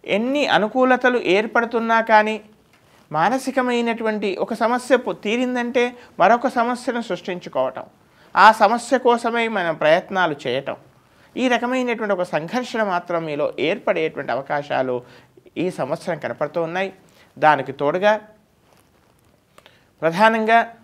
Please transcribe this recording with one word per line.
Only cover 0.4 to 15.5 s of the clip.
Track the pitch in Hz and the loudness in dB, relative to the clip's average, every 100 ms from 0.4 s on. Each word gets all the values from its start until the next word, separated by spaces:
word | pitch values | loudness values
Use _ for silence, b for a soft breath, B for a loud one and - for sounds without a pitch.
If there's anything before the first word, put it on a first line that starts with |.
| 277 | 2
అనుకూలతలు | 143 214 254 254 254 254 247 | 2 0 0 2 2 2 0
ఏర్పడుతున్నా | - 190 220 240 233 233 226 226 | 2 0 2 -2 -2 -4 0 0
కానీ | 226 214 214 214 - _ _ b b b b | 4 4 4 -4 -10 _ _ b b b b
మానసికమైనటువంటి | 151 175 262 262 262 247 240 233 226 220 214 202 - | 0 0 0 -2 -2 0 0 -2 -2 -4 -2 -4 -4
ఒక | 160 | -6
సమస్య | 220 226 247 240 254 | -2 0 -2 2 0
పొ-, | 254 | 0
తీరిందంటే | 180 208 233 254 247 240 247 247 247 B - | -6 -4 -2 -2 -2 -2 0 0 -4 B 2
మరొక | 180 233 247 | 4 4 2
సమస్యను | 247 233 240 - 240 | -2 -2 -2 -4 -6
సృష్టించుకోవటం, | 226 - - 180 175 143 131 - - _ _ b b - | -4 -8 -6 -10 -6 -4 -4 -4 -16 _ _ b b 6
ఆ | 202 | 8
సమస్య | 220 202 233 - 262 | 8 4 2 0 2
కోసమే | 247 240 240 233 226 | 4 2 0 -2 -2
మనం | 214 170 | -2 -2
ప్రయత్నాలు | 156 156 165 180 190 175 143 131 | 0 4 2 2 -2 0 -2 -4
చేయటం, | 127 143 - _ _ b b b - | -4 -6 -12 _ _ b b b -4
ఈ | 247 | 0
రకమైనటువంటి | 233 240 262 247 226 214 | 0 -2 -2 -2 -4 -2
ఒక | 190 | -2
సంఘర్షణ | 180 160 165 233 247 233 | -2 -4 -2 -6 -4 -4
మాత్రం | 208 175 175 170 | -2 -2 -2 -4
మీలో | 160 147 147 - | -4 -4 -4 -2
ఏర్పడేటువంటి | 147 208 - 180 156 151 139 | -2 -2 -2 -2 -2 -4 -6
అవకాశాలు | 120 135 147 143 135 131 123 120 b b b - | -6 -4 -6 -2 -4 -2 -4 -8 b b b -16